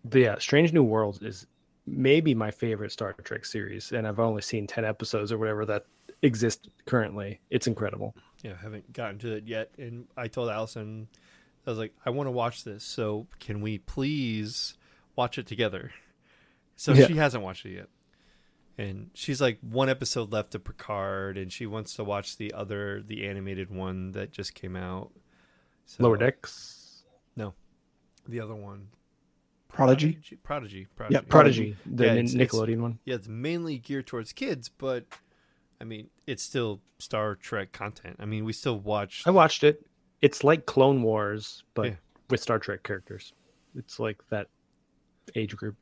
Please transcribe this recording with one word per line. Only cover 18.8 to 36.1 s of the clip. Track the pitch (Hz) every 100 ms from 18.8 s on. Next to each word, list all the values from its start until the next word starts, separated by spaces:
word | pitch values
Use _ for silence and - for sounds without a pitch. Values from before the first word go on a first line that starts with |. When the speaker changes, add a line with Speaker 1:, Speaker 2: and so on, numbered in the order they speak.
| 101 95 107
Speaker 2:
she's, | - - 131
like, | 135 110
one | 117 120 135
episode | 131 131 131 107
left | 107 104
of | 104
Picard, | - - - 104 98 98 98 98
and | 92
she | -
wants | 113 107 -
to | -
watch | 101 101 -
the | - 104
other, | 101 101 101 101 101
the | 104 110
animated | 101 98 98 95 92
one | 95 95 92 92
that | 98 101
just | - 98
came | - 92
out. | 92 90 92 - _ _ _ _ _ _ _
So | _ -
Speaker 1:
Lower | 123 104
Decks? | 123 - - - - - - - _ _ _ -
Speaker 2:
No. | 104 - _ _ _ _ _ _ -
The | 117
other | 110
one. | 110 101 101 98 _ _ _ _ _ _ _ _
Speaker 3:
Prodigy? | - 131 131 151 160 - -
Speaker 2:
Prodigy. | - 147 110 98 95 -
Prodigy. | 107
Speaker 3:
Yeah, | 135
Speaker 2:
Prodigy. | -
Speaker 1:
Prodigy, | 156 147 117 107 104
the | - 123
Speaker 2:
Yeah, | 117
Speaker 1:
Nin-, | 113
Speaker 2:
it's, | 120
it's, | 127 123
Speaker 1:
Nickelodeon | 113 110 117
one. | 117 113
Speaker 2:
yeah, | -
it's | 120 101
mainly | 110 143 170 165 135
geared | 113 139 127
towards | 120 107
kids, | - 262 151 113
but, | _ 135 123 - - _ _ _ _ _ _
I |
mean, | 113 110 113